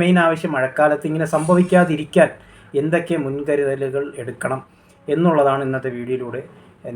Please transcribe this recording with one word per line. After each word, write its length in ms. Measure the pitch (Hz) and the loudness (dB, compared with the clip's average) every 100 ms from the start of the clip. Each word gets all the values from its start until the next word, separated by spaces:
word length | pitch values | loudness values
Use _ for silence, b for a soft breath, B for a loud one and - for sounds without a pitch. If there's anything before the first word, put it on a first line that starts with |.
മെയിൻ 140 | 175 180 | 4 4
ആവശ്യം 340 | 165 160 165 | 2 0 -2
മഴക്കാലത്ത് 540 | 135 131 - 151 147 156 | -2 -2 2 2 2 -2
ഇങ്ങനെ 220 | 160 160 | -4 -2
സംഭവിക്കാതിരിക്കാൻ 960 | 151 160 180 180 180 170 151 151 175 151 - b b b | 0 2 2 4 4 4 0 0 2 2 0 b b b
എന്തൊക്കെ 440 | 139 156 165 165 165 | -4 0 -2 -2 -4
മുൻകരുതലുകൾ 840 | 135 143 143 143 139 135 135 139 143 135 | -2 -4 -2 0 0 -2 -4 -4 -6 -8
എടുക്കണം 460 | 117 117 123 135 - b b b - | -12 -8 -6 -6 -10 b b b -4
എന്നുള്ളതാണ് 540 | 156 175 151 139 139 131 | 2 4 4 2 2 -2
ഇന്നത്തെ 240 | 131 131 120 | -4 -6 -6
വീഡിയോയിലൂടെ 440 | 120 127 120 123 - B B _ 127 | -6 -6 -6 -10 -12 B B _ -14